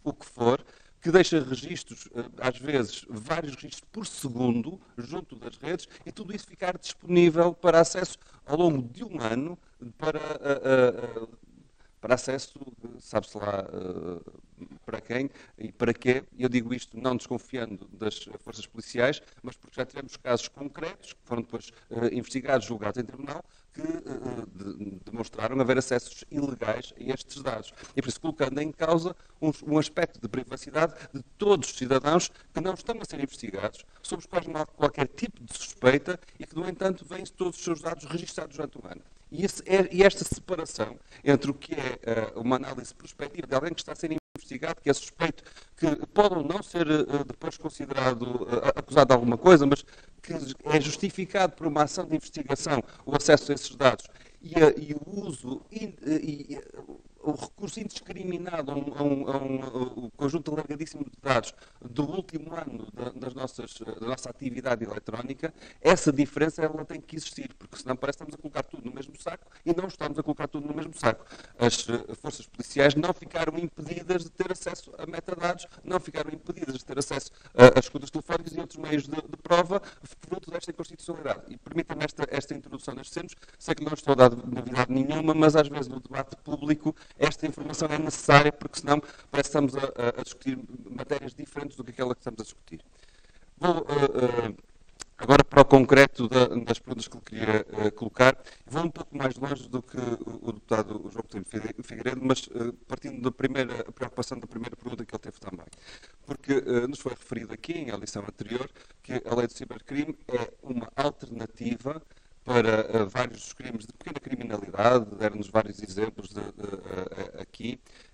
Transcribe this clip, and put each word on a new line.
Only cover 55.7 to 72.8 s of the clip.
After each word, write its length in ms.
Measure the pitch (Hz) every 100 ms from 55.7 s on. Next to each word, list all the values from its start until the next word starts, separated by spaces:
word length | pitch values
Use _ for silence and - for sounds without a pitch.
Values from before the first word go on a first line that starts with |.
in-, 240 | 220 208 - 143
eh, 140 | 156
e, 320 | - 143 143
eh, 80 | 139 - - - 139 - - -
o 60 |
recurso 480 | 151 - - 196 -
indiscriminado 920 | 196 - - 175 185 175 175 165 135
a 40 |
um, 200 | 143 143
a 80 | 139
um, 280 | 147 139 139
a 60 | 139
um, 240 | 135 135
a 160 | 135 120
um 320 | 127 - 120
conjunto 380 | - 143 160 151
alargadíssimo 520 | 151 151 147 156 143
de 80 | 135 -
dados 320 | 139 123 - - - -
do 240 | 123 120
último 500 | 143 185 185 160 160
ano 320 | 165 160 - 107
da, 160 | 113 123
das 200 | 127 127
nossas, 460 | 127 131 - 117 -
da 280 | 110 107 113
nossa 220 | 131 127
atividade 560 | - 131 123 127 113
eletrónica, 720 | 107 107 - 110 127 135 160 - - -
essa 320 | 156 185 156
diferença 480 | 139 143 156 156 160
ela 240 | 160 156
tem 160 | 151 156
que 160 | - 156
existir, 320 | - - 127
porque 240 | - - -
senão 180 | 127 127
parece 220 | 139 -
que 60 |
estamos 140 | 151 147
a 40 |
colocar 200 | 151 -
tudo 200 | - 156
no 100 | 123
mesmo 200 | 135 127 -
saco 320 | 170 175 - -
e 100 | 160
não 140 | 170 190
estamos 300 | - 147 143
a 40 |
colocar 240 | 156 147 147
tudo 200 | 151 147
no 60 |
mesmo 180 | 147 165
saco. 320 | 156 117 110 - - - -
As, 300 | 120 - -
eh, 260 | 117 -
forças 320 | - 156 - -
policiais 480 | - - 139